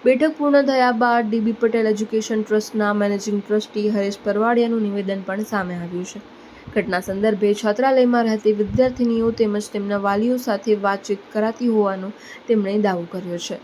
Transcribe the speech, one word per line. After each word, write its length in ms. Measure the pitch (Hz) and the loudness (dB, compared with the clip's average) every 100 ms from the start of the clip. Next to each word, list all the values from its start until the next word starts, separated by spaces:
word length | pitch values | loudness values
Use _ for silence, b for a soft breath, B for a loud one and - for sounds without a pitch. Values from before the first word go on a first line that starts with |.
બેઠક 300 | 240 254 311 311 | 4 4 2 2
પૂર્ણ 240 | 294 285 | 4 4
થયા 300 | 277 262 247 | 4 4 2
બાદ 380 | 226 240 240 220 | 4 2 2 2
ડી 100 | 226 | 0
બી 120 | 220 | 0
પટેલ 340 | 220 233 226 220 | 0 0 2 0
એજ્યુકેશન 560 | 208 214 220 214 220 | 0 0 -2 -2 -4
ટ્રસ્ટના 520 | 214 214 214 220 208 | 0 0 0 -2 0
મેનેજિંગ 480 | 208 202 202 208 202 202 | 0 0 -2 -2 -4 0
ટ્રસ્ટી 400 | 214 214 214 208 | -2 -2 -4 -2
હરેશ 300 | 214 196 202 | 0 -2 -4
પરવાડિયાનું 580 | 208 202 226 240 233 233 | -2 0 2 2 2 0
નિવેદન 380 | 208 202 190 196 190 | -2 -4 -4 -6 -6
પણ 160 | 196 | -6
સામે 320 | 220 208 180 | -4 -4 -4
આવ્યું 300 | 175 170 180 | -8 -8 -8
છે. 160 | 185 208 - B B B B | -8 -12 -18 B B B B
ઘટના 260 | 220 185 180 | -4 -2 -4
સંદર્ભે 540 | 185 190 220 202 208 | -4 -2 0 2 0
છાત્રાલયમાં 720 | 208 220 208 262 262 247 240 | 0 0 0 2 4 4 4
રહેતી 280 | 226 220 214 | 2 2 0
વિદ્યાર્થિનીઓ 760 | 208 202 254 254 254 240 226 226 | 2 0 2 0 2 0 2 0
તેમજ 320 | 226 220 208 208 | 0 0 0 -4
તેમના 240 | 208 202 202 | -6 -4 -2
વાલીઓ 400 | 196 202 233 247 | 0 0 0 0
સાથે 380 | 247 202 233 | -2 -4 0
વાતચીત 440 | 208 196 196 - 202 - | 0 2 -2 -4 -8 -4
કરાતી 340 | 214 220 226 247 | -2 -2 0 0
હોવાનો 440 | 214 202 190 190 - B B - | 2 2 -2 -8 -12 B B 0
તેમણે 300 | 220 196 208 | 0 2 2
દાવો 280 | 202 180 170 | 0 0 -6
કર્યો 260 | 190 180 175 | -10 -8 -8
છે. 200 | - 240 | -8 -12